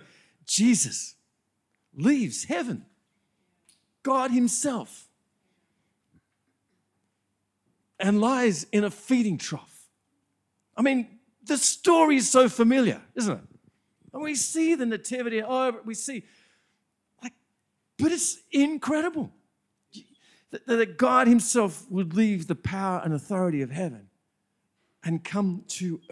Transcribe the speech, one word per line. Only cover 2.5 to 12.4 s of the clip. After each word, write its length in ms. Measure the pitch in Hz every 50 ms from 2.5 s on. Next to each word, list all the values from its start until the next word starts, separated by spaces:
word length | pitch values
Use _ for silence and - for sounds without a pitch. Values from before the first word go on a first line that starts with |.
| 269 349 302 240 139 - - _ _ _ _ _ _ _ _ _ _ _ _ _ _ _ _ _ _ _ _ _ _ _
God 280 | - 277 269 262 254 262
himself, 760 | 240 254 240 233 - - - 294 254 214 131 - - - - _ _ _ _ _ _ _ _ _ _ _ _ _ _ _ _ _ _ _ _ _ _ _ _ _ _ _ _ _ _ _ _ _ _ _ _ _ _ _ _ _ _ _ _ _ _ _ _ _ _ _ _ _ _ _ _ _ _ -
and 220 | 190 196 208 208
lies 440 | 214 240 269 262 247 226 185 143 - -
in 120 | - 208 208
a 60 | 202
feeding 460 | - - - - 262 247 233 214 170
trough. 500 | 131 - - 160 - - - - - - _ _ _ _ _ _ _ _ _ _ _ _ _ _ _ _ _ _ -
I 20 |
mean, 380 | 233 277 269 254 226 - - - _ _ _ _ -
the 140 | - 294 269
story 580 | - - - - - 349 339 330 320 302 285
is 140 | 262 208 -
so 180 | - 254